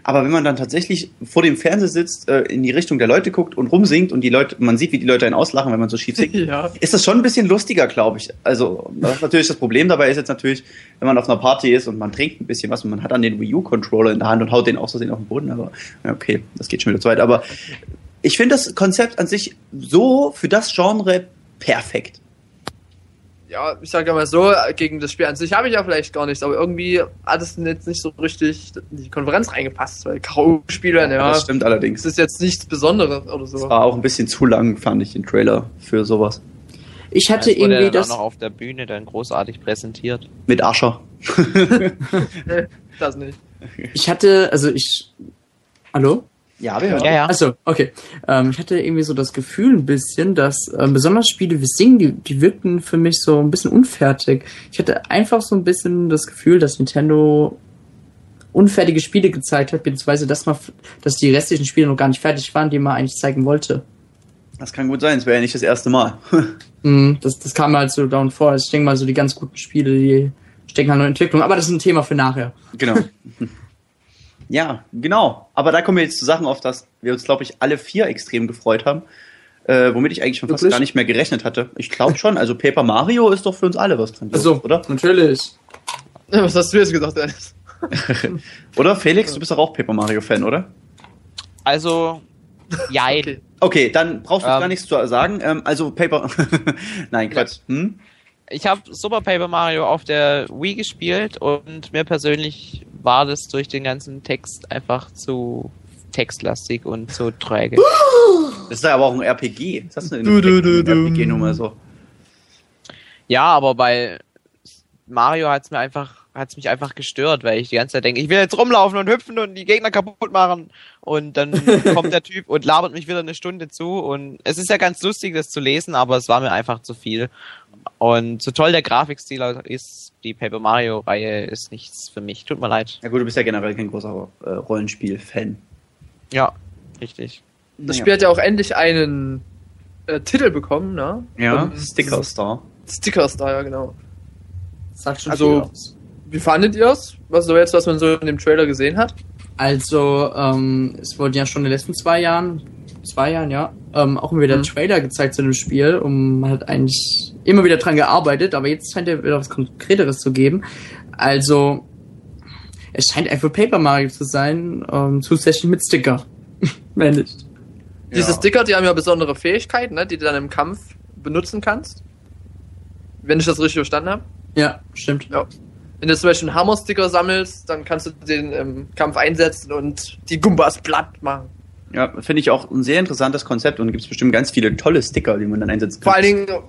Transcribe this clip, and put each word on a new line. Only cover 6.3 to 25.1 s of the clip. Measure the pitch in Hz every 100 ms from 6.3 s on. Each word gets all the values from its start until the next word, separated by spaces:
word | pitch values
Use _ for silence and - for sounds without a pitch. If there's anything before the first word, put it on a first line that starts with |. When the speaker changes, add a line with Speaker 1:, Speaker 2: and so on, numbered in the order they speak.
Speaker 2:
<laughs> |
Ja. | 196 160 143 170 -
Speaker 1:
ist | 160
das | 202
schon | - 233
ein |
bisschen | 240 240 190
lustiger, | 202 - 185 127
glaub | 123 110 107
ich. | - -
Also, | - 120 104 90 - -
das | 101 135
ist |
natürlich | 151 165 160
das | 156
Problem | 123 120 180
dabei | 151 135
ist | 143
jetzt | 139
natürlich, | 135 131 131 - - - _
wenn | 131
man | 123
auf | 131
einer | 110
Party | 127 135 127
ist | 123 120
und | 110
man | 107
trinkt | 117 151 -
ein | -
bisschen | 120 110
was | 117
und | 110
man | 107
hat | -
dann | 123
den | 113 107
Wii | 107
U-Controller | 156 175 113 - 110 110
in | 110
der | 110
Hand | 113
und | 110
haut | 120 117
den | -
aus | 113
Versehen | 120 120
auf | 113
den | 104
Boden, | 131 139
aber, | 120 95 - - -
ja, | -
okay, | - - 110 - -
das | -
geht | -
schon | 107
wieder | 104
zu | 117
weit, | 110
aber | 117 117 - - - - - - - _
ich | - -
finde | 240 269
das | -
Konzept | - 196 185 233 -
an | 175
sich | 202 - - _ 135
so | 127 170 254 262 285 -
für | 165
das | 208 220
Genre | - 180 214 185 180 180 _ _ _
perfekt. | - - - - - - _ _ _ _ - - _ _ _ _ _ _ _
Speaker 2:
Ja, | 95 151 -
ich | 160
sag | 170 165
ja |
mal | 160 151
so, | 165 196 185 143
gegen | - 156 151
das | 147